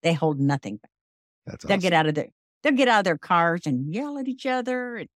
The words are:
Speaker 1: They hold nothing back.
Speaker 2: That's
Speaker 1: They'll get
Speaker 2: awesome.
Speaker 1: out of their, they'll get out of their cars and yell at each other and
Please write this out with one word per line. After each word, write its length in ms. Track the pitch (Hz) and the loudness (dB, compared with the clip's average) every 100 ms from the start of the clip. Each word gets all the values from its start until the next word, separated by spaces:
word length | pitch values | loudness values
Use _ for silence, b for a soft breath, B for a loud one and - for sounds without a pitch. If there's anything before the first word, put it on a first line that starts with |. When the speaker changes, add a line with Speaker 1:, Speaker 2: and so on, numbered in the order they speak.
Speaker 1:
They 80 | 165 | 0
hold 260 | 160 160 143 | 2 0 2
nothing 380 | 139 139 - 104 | 0 0 -4 -14
back. 140 | _ _ _ _ _ _ - | _ _ _ _ _ _ -18
Speaker 2:
That's 180 | - | -16
Speaker 1:
They'll 140 | - 196 | -2 0
get 140 | 180 | 2
Speaker 2:
awesome. 60 | 165 | 2
Speaker 1:
out 60 | 156 | 2
of 80 | |
their, 140 | 151 - _ _ _ | -2 -6 _ _ _
they'll 100 | 294 | 0
get 120 | 262 254 | 2 4
out 120 | 220 | 4
of 40 | 190 | 2
their 120 | 156 | -2
cars 440 | - 175 170 170 156 | 2 2 4 0 -2
and 260 | 127 143 | -4 -4
yell 260 | 190 294 285 | -6 -6 -8
at 100 | 269 | -8
each 180 | 262 269 | -6 -4
other 500 | 254 247 254 247 233 | -4 -4 -6 -6 -10
and 100 | - | -14